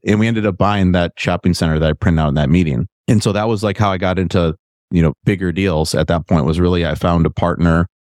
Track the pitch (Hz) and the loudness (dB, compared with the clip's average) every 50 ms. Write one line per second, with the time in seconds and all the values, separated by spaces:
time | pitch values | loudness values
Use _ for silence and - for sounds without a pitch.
0 | - - 104 107 110 117 117 110 104 104 90 - 95 101 104 101 95 90 90 90 | -2 0 2 2 2 0 0 0 0 -2 0 0 0 0 2 2 2 2 2 2
1 | 87 85 - - - 98 87 87 - 95 85 - 87 80 78 78 78 78 78 - | 0 -2 -4 -6 -4 -4 -2 -2 0 -2 0 0 0 0 0 0 0 0 0 0
2 | - 90 82 80 78 76 69 76 73 67 82 90 87 78 65 58 82 - _ _ | 0 0 0 2 0 0 0 0 0 2 2 2 2 0 -2 -4 -4 -6 _ _
3 | _ - 117 104 - 113 95 104 107 113 113 101 107 104 92 - 107 101 95 90 | _ -2 0 0 0 0 -2 -2 -2 -2 -2 -2 -2 -2 -2 0 0 0 0 0
4 | 95 92 92 92 92 82 - 92 85 82 78 - _ _ _ _ _ - 95 87 | -2 -2 -2 -2 -2 0 0 0 0 0 -2 -4 _ _ _ _ _ -4 0 2
5 | 82 78 - - - 107 101 85 95 90 80 95 98 95 80 78 78 - - 69 | 2 2 0 -2 -2 -2 -2 0 -2 -2 -2 0 0 0 0 0 -2 -2 -2 -2
6 | 78 78 85 87 - - 90 80 64 78 78 87 90 87 90 87 82 78 71 - | 0 0 -2 -2 -2 0 0 0 0 0 0 0 0 2 2 0 0 -2 -4 -2
7 | - 90 85 85 80 76 - - 90 87 - - 85 85 82 85 87 - _ _ | 0 0 2 2 2 0 -2 -2 -2 -2 0 0 2 2 2 2 0 -2 _ _
8 | _ _ _ | _ _ _